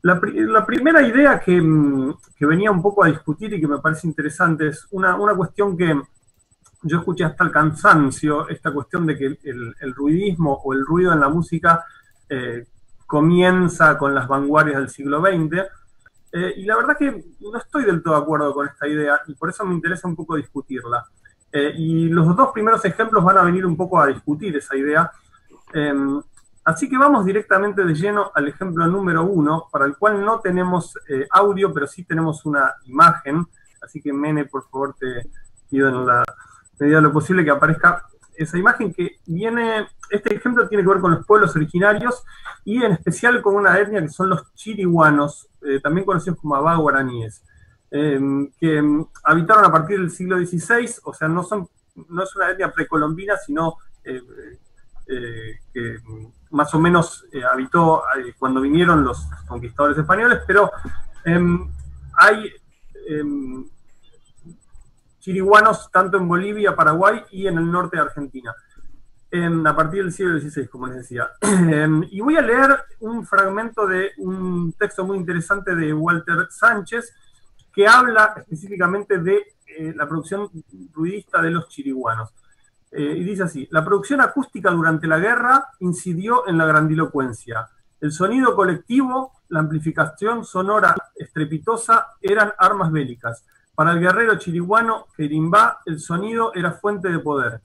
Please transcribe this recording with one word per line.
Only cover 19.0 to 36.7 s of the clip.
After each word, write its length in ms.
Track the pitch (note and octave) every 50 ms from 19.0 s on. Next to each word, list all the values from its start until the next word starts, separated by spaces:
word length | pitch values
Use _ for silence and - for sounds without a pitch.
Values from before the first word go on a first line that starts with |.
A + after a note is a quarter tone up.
| D3+ D3 C#3+ D3 -
y 80 | - C#3
por 140 | _ E3 D#3+
eso 140 | D3+ - G#3+
me 100 | F#3 F3+
interesa 320 | E3 D3+ E3+ F3+ E3 -
un 80 | F3+ E3
poco 200 | E3+ D#3+ D#3 D#3+
discutirla. 680 | D3+ D3 - _ C#3+ C3 _ C3 B2+ A#2+ A#2 A#2+ A#2+ - _ _ _ _ - _ _ _ _
Eh, 220 | - C#3+ C#3+ D3+ C#3+
y 320 | D#3+ D#3+ D#3+ E3 D#3+ E3 E3
los 260 | E3 F3 E3 D#3+ F3+
dos 140 | F#3 C4+ C4
primeros 320 | - A3 G#3 A3 A3+ A3 -
ejemplos 380 | F#3+ - - A3+ A3+ - G#3 E3+
van 140 | F3+ G3
a 60 | F#3+ F3+
venir 220 | F3 F3 F#3 F#3
un 100 | F3+ D#3+
poco 240 | D#3 F#3 F3+ F#3 E3
a 60 | D3
discutir 500 | C#3 C3 B2+ _ - D3 D3+ G#3+ G3+ D#3
esa 180 | C#3+ - - C3+
idea. 360 | C3+ C#3 D3 D3+ D#3 E3+ E3+ - _ _ _ _ _ _ _ - _ _ _ -
Em, 460 | D#3 D3 D3 C#3+ C#3 C#3 C#3 C#3 D3 - - _ _ _ _ _ _ _
así 240 | D#3+ E3 - D4 -
que 80 | C4+
vamos 260 | C4 C#4 D4 C#4+ A#3 F#3+
directamente 600 | F#3 G3 G#3+ G#3 _ G3+ F#3+ G3+ G#3 G3 G3 F#3+
de 80 | E3+ D#3
lleno 380 | D3 F3 G#3 G#3 G#3 F#3+ F#3+ -
al 140 | D#3 C#3+
ejemplo 400 | D3 C#3 - F#3+ F#3 E3+ E3 E3+
número 360 | E3 F#3 G3 G3 F3+ E3+ E3 D#3+
uno, 440 | F#3+ G3+ E3+ D3 D3 D#3 E3 E3 _
para 140 | - C#3+ C#3
el 100 | C#3 C#3+
cual 300 | - G3+ G#3+ G#3 G3+ G3
no 140 | G#3 A3+ A3
tenemos, 580 | - F#3+ F3+ F#3 F3+ F3+ F3+ E3 E3 - - - -
eh, 200 | - C#3+ C3 C#3 -
audio, 420 | - F#3+ G#3 G3+ G3 F#3 G3 F#3
pero 140 | D3+ D3+ C#3+
sí 180 | C#3 - - F3+
tenemos 400 | _ E3+ E3 E3 D#3+ D3+ - _
una 260 | D#3 D3 C#3+ C3+ C3 - - _
imagen. 600 | - B2+ D3 E3 E3 - - - C#3 C#3+ E3 F3 _ _ _ _ _ _ _
Así 220 | - - _ D#3
que, 100 | _ D3
Mene, 340 | C#3 C#3 D3 D#3 D3+ D3+ C#3+
por 180 | B2+ - C3+ - _
favor, 260 | - C3 C#3 C3+ C3+ _
te 300 | C3+ B2+ B2 A#2+ B2 - - - - - - _ _ _
pido 200 | C#3 C3+ C#3 C3+
en 160 | B2+ B2+ B2+
la 160 | B2 A#2+ A#2+ B2 - - - - - - _ _ _